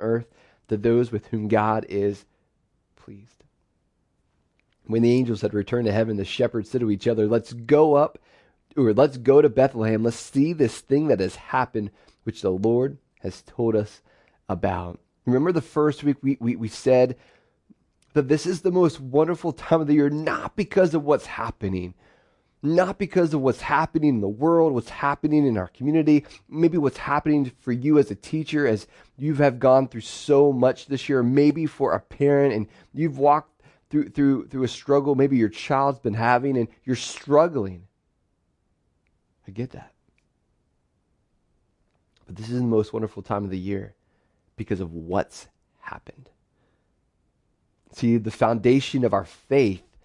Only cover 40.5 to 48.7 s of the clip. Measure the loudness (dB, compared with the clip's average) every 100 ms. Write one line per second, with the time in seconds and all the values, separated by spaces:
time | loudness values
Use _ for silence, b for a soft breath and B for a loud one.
40.5 | _ _ _ _ _ _ _ _ _ _
41.5 | _ _ _ _ _ _ _ -20 -16 -8
42.5 | -4 0 0 0 -4 -8 -10 -8 -6 -6
43.5 | -8 -6 -8 -10 _ _ _ _ _ _
44.5 | -14 -8 -6 -6 -10 -6 -4 -4 -10 -20
45.5 | _ _ _ -18 -18 -20 -20 -20 _ _
46.5 | _ _ _ _ _ _ _ _ _ _
47.5 | _ _ _ _ -6 -2 0 -2 -2 -2
48.5 | 2 2